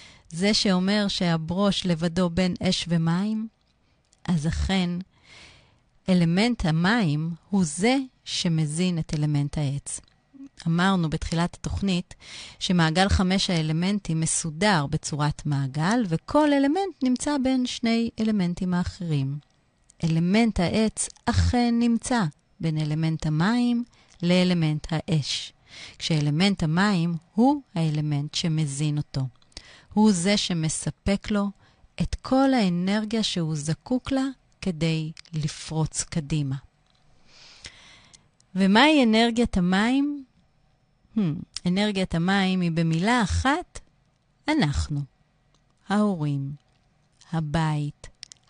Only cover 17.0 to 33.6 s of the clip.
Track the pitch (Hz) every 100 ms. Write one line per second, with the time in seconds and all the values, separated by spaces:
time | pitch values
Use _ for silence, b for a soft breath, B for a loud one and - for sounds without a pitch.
17 | 254 254 294 294 254 262 247 - 226 233
18 | 226 - 220 208 175 175 185 180 180 -
19 | 175 147 135 143 - _ _ _ _ -
20 | 165 165 175 208 233 196 170 214 220 -
21 | - - - 226 - 247 240 233 240 233
22 | - 247 165 - _ - 165 156 151 156
23 | 160 160 156 151 185 240 240 240 240 b
24 | b b 170 180 180 175 156 151 - 156
25 | - 156 - - - - B B B B
26 | - 156 147 147 196 190 156 165 208 185
27 | 170 170 - - 254 294 - 170 160 151
28 | 151 143 151 - 170 156 151 139 156 147
29 | - 135 131 - B B B B B 208
30 | 214 180 185 208 - 175 160 - - -
31 | - 202 - 208 202 - b b b -
32 | 175 - - 262 269 254 190 175 185 214
33 | 214 226 208 180 160 156